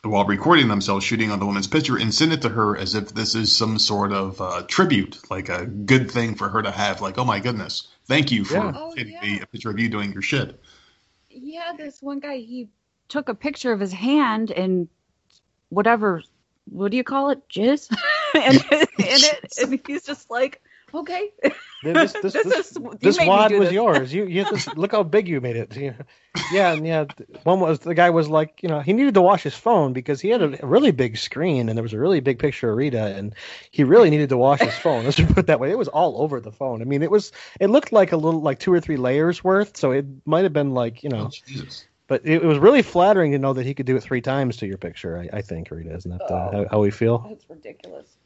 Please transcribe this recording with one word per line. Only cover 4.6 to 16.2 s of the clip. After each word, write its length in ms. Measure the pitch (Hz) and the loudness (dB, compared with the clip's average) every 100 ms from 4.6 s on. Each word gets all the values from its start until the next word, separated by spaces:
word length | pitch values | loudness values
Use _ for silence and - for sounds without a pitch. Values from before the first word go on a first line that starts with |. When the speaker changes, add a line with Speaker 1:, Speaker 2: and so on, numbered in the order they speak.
| - | -4
Speaker 1:
tribute, 500 | - 190 110 95 - - | 0 2 2 -2 -10 -12
like 180 | 95 95 | -10 -6
a 180 | 90 90 | -8 -8
good 420 | 101 101 131 120 | -10 2 2 2
thing 240 | 123 117 104 | -2 -4 -4
for 120 | 101 | -4
her 140 | 110 | -4
to 80 | 104 | -4
have. 300 | 95 101 92 | -4 -4 -4
Like, 180 | 98 92 | -6 -4
"Oh 60 | |
my 160 | 123 101 | -2 -2
goodness, 480 | 120 113 85 - - _ - | -4 -6 -8 -12 -14 _ -2
thank 240 | 143 139 | 0 2
you 140 | 117 | -2
for 100 | 98 | 0
Speaker 2:
Yeah. 180 | 170 208 143 | -2 -4 -6
Speaker 3:
Oh, 180 | - | -12
Speaker 1:
sending 200 | - 107 | -12 -12
Speaker 3:
yeah. 80 | 101 | -10
Speaker 1:
me 180 | 104 101 | -8 -8
a 60 | 92 | -10
picture 240 | 113 110 | -12 -10
of 100 | 101 | -4
you 80 | 117 | -4
doing 240 | 107 101 | -4 -6
your 100 | 95 | -8
shit." 380 | 95 139 - - _ _ _ _ _ _ _ | -4 -4 -4 -12 _ _ _ _ _ _ _
Speaker 3:
Yeah, 440 | 240 269 320 339 302 | -20 -16 -12 -12 -12
this 240 | 302 _ | -16 _
one 200 | 269 277 | -14 -12
guy, 160 | 294 269 | -12 -14
he 320 | 226 247 226 _ _ _ _ | -12 -16 -16 _ _ _ _
took 200 | 294 285 | -8 -6
a 60 | |
picture 380 | 208 294 294 254 | -6 -8 -6 -4
of 80 | 214 | -4
his 120 | 196 | -4
hand 600 | 185 226 294 254 214 220 | -4 0 2 2 0 -4
and 340 | - 185 185 165 _ _ _ _ _ _ _ _ | -2 0 -2 -4 _ _ _ _ _ _ _ _
whatever, 540 | 180 208 233 208 165 | 0 2 2 0 -2